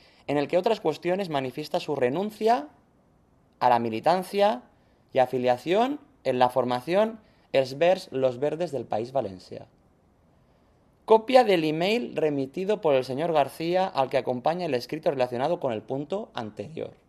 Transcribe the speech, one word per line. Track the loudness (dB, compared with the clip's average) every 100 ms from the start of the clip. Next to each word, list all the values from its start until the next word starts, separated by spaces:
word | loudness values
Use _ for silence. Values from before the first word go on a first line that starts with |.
| _ _ -4
en | -2
el | 0
que | 0
otras | 0 0
cuestiones | -2 -2 -2 -4 -2
manifiesta | -4 -4 -8 -6 -6
su | -4
renuncia | 0 0 0 -4 -2 2 2 -2 -16 _ _ _ _ _ _ _ _
a | 2
la | 4
militancia | 2 0 2 2 0 2 2 2 -8 _ _ _ _
y | 0
afiliación | 2 2 2 0 2 2 2 -2 -12 _
en | -2 2
la | 2
formación | 2 0 -2 0 0 0 -2 -18 _ _
Els | 0 0 0
Verds, | 2 2 -2
Los | -2 -2 0
Verdes | -4 -4 -6
del | -6 -4
País | -6 -4
Valencia. | -4 -4 -10 -14 -18 -18 _ _ _ _ _ _ _ _ _ _ _ _ _
Copia | 4 4 6 6
del | 6 4
email | 2 0 0 0 -2 -2
remitido | -2 -2 -4 -4 -2 0
por | 2
el | 2
señor | 0 -4 0
García | 2 0 -2 -2 0 0
al | 0 0
que | 0
acompaña | -2 -2 -2 -2
el | -2
escrito | -4 -4 -4 -2
relacionado | 0 -2 0 -2 -2
con | -2
el | -4
punto | -6 -8 -6 -8 -8
anterior. | -10 -10 -10 -12 -10 -12 -14